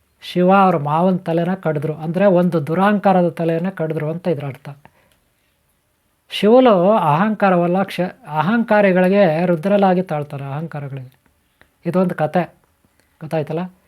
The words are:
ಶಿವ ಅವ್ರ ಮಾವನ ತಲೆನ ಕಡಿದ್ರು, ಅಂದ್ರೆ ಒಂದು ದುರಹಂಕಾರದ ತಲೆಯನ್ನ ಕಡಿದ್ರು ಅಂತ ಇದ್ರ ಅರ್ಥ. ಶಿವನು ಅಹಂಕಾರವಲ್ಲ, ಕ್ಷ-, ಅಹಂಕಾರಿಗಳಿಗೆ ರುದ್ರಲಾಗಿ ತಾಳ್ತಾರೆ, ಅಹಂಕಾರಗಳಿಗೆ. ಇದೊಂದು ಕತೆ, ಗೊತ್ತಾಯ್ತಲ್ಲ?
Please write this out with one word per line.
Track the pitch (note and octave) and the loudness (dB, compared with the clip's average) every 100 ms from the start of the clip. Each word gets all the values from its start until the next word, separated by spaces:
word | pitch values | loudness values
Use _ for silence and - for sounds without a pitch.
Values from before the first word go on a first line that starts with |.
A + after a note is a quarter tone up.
| _ _ | _ _
ಶಿವ | - F3 F3+ | -8 0 4
ಅವ್ರ | G3 F#3+ E3 | 6 4 2
ಮಾವನ | C#3+ D#3 F#3 F3+ | -2 0 0 -2
ತಲೆನ | E3+ E3 E3+ | -2 -2 -2
ಕಡಿದ್ರು, | F#3+ D#3+ D3 D3 D#3 | -4 -4 -4 -6 -8
ಅಂದ್ರೆ | D#3+ F#3 G3+ | -6 0 2
ಒಂದು | F3 F3 E3+ D3 | 4 2 0 -2
ದುರಹಂಕಾರದ | E3 G3+ G#3 G3 F#3 F3 | 0 0 2 2 2 0
ತಲೆಯನ್ನ | - E3 E3 F#3 | -2 -4 -2 -4
ಕಡಿದ್ರು | F#3+ D#3+ D#3 D3+ | -6 -6 -4 -6
ಅಂತ | F3 F3+ | -6 -6
ಇದ್ರ | C#3+ C#3+ | -6 -6
ಅರ್ಥ. | - - C#3 - _ _ _ _ _ _ _ _ _ _ _ _ _ - | -12 -18 -20 -20 _ _ _ _ _ _ _ _ _ _ _ _ _ -14
ಶಿವನು | - G3+ B3+ B3 F#3+ F#3 | -2 4 6 6 4 4
ಅಹಂಕಾರವಲ್ಲ, | A3 D#3+ D3+ A3 G#3 G3 F3 F3 F#3 | 2 2 0 0 0 0 2 0 -2
ಕ್ಷ-, | F#3+ - F3 - - | -2 -4 -6 -8 -10
ಅಹಂಕಾರಿಗಳಿಗೆ | D#3 D#3+ A#3 A#3 G#3 G3 F3+ F#3 G3+ F3+ D#3 F3+ | -4 0 0 2 2 4 4 2 4 2 2 0
ರುದ್ರಲಾಗಿ | E3 G3 G3+ F#3+ F3+ | 0 0 2 2 2
ತಾಳ್ತಾರೆ, | F3+ D3+ D3 C#3 | -2 -6 -8 -10
ಅಹಂಕಾರಗಳಿಗೆ. | C#3 C#3+ E3 D3 C#3 C3+ B2+ _ _ _ _ _ _ _ E3+ | -10 -10 -10 -12 -12 -14 -16 _ _ _ _ _ _ _ -4
ಇದೊಂದು | F3+ F#3 E3 | 0 0 -2
ಕತೆ, | D3+ F3+ D#3+ _ _ _ _ _ _ - | -2 -2 -4 _ _ _ _ _ _ -18
ಗೊತ್ತಾಯ್ತಲ್ಲ? | D3+ E3 D3 D#3+ F#3 _ | -8 -6 -6 -6 -8 _